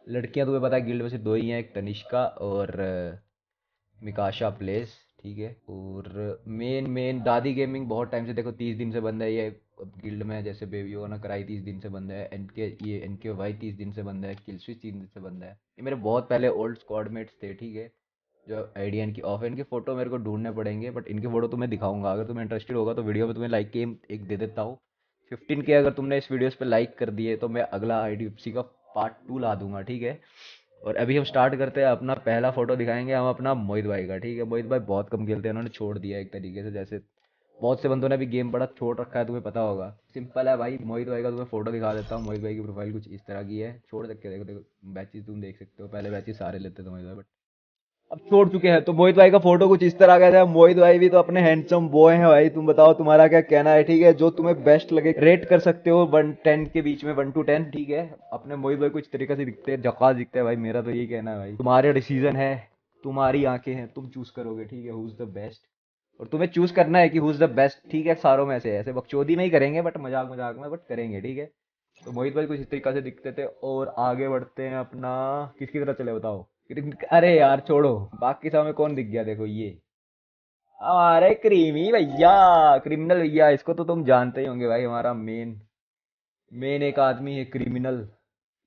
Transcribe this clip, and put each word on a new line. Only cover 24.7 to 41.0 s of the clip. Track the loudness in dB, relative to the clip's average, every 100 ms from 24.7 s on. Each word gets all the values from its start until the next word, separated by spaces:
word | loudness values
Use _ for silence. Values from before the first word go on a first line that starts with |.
| -12 _ _ _ _ _
फिफ्टीन | -20 -8 -6
के | 2
अगर | 4 4
तुमने | -2 -4 -4
इस | -4
videos | -4 -4 -4
पे | -2
like | -2 -2 -6
कर | -8
दिए | -6 -6 -6
तो | -6
मैं | -6
अगला | -6 -6 -4 -4
आईडीएफ़सी | -4 -8 -10 -12 -10
का | -10
पार्ट | -10 _ _ -8 -8 -10 -14
टू | -6
ला | -6 -6
दूंगा, | -8 -12
ठीक | -12 -8
है। | -8 -10 _ _ -20 -20 _ _ -8
और | -4
अभी | 0 -2
हम |
start | 0 0 0 0
करते | -4 0
हैं, | 0
अपना | 0 -4
पहला | -6 -4 -2 -2
photo | -2 -4 -2
दिखाएंगे | -2 -4 -4
हम | -2 -2
अपना | -4 -4
मोहित | -4 -4 -4 -4
भाई | -6 -6
का, | -8
ठीक | -8 -8
है। |
मोहित | -6 -6 -4
भाई | -6
बहुत | -2 -6 -4
कम | -6 -4
खेलते | -6 -6
हैं, |
उन्होंने | -8 -10
छोड़ | -8 -8 -8
दिया | -10 -10
एक | -12
तरीके | -14 -14 -12
से, | -12
जैसे | -12 -12 -14 _ _ _ _ _ _
बहुत | -4 -2
से | -2
बंदों | -2 -2
ने | -4
अभी | -4
game | -6 -4
बड़ा | -4 -6
छोड़ | -6 -8 -6
रखा | -8 -6
है, | -6
तुम्हें | -8
पता | -8 -6
होगा। | -6 -6 -10 -16 _
Simple | -16 -10 -4 -2
है | -2
भाई, | -4 -8
मोहित | -10 -10